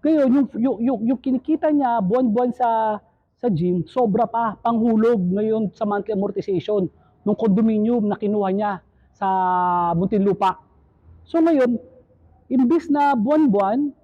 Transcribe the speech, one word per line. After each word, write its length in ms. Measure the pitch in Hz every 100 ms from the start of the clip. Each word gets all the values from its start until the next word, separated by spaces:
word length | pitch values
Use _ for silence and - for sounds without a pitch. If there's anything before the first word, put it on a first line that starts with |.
Ngayon, 280 | 302 311 269
yung, 140 | 262 262 214
yung, 200 | 247 202
yung, 180 | 233 247 226
yung 80 | 262
kinikita 480 | - 254 - 311 320
niya 320 | 294 262 233
buwan-buwan 560 | 185 240 254 208 247 233
sa, 400 | 240 226 220 208 _ _ _ _
sa 160 | 247
gym, 320 | 175 175 180
sobra 400 | 165 - 240 185
pa, 320 | - 226 233 -
panghulog 560 | 233 233 233 220 226 240
ngayon 480 | 180 190 220 220 208 -
sa 80 |
monthly 320 | 208 202 196 208
amortization 720 | 208 202 - 185 - 208 180 _ _ _
nung 160 | - 208
condominium 720 | 226 190 226 220 214 240 208
na 80 | 208
kinuha 320 | 208 208 196 190
niya 160 | 208 185 _ _ _
sa 160 | _ 196 190 185 180 180 175 175
Muntinlupa. 640 | 170 185 208 196 190 190 180 _ _ _ _ _ - -
So 160 | 330
ngayon, 340 | 330 302 254 233 - - _ _ _ _ _
imbis 400 | 254 247 330 -
na 240 | 285 285
buwan-buwan 800 | 269 214 302 302 202 196 233 294 -